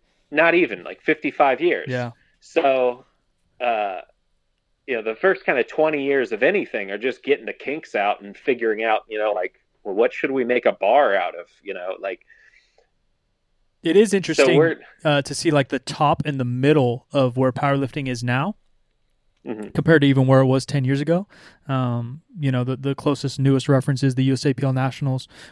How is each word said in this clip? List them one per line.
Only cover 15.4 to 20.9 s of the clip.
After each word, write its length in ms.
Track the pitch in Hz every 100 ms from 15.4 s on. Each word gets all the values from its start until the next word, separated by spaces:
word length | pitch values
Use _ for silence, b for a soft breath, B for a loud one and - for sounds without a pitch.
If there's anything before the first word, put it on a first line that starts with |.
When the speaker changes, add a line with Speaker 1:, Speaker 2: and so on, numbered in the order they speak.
| 170
Speaker 2:
like, 160 | 147 135
the 100 | 131
top 420 | - - 147 165 151
and 140 | 139
the 60 | 123
middle 600 | 123 139 151 123 113 _
of 240 | 139 127 127
where 160 | 131
powerlifting 560 | - 143 139 135 156 131
is 160 | 120
now 320 | 120 127 180 - _ _ _ _ _ _ _ _ 131
Speaker 1:
Mm-hmm. 240 | 110 101
Speaker 2:
compared 320 | - 156 156
to 60 | 139
even 200 | 135 131
where 140 | 131
it 40 | 131
was 200 | 131 -
ten 180 | 143
years 160 | 127